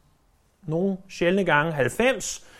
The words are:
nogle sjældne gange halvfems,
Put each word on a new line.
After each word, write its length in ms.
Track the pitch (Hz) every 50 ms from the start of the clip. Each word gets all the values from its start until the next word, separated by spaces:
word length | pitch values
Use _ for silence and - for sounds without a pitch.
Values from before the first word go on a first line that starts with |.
| _ _ _ _ _ _ _ _ _ _ _ _ -
nogle 340 | 151 156 165 185 196 190 185 - -
sjældne 360 | - - 175 170 185 202 190
gange 280 | 170 151 147 151 165 160
halvfems, 720 | 143 127 123 - - 226 262 254 196 - - - - - - - -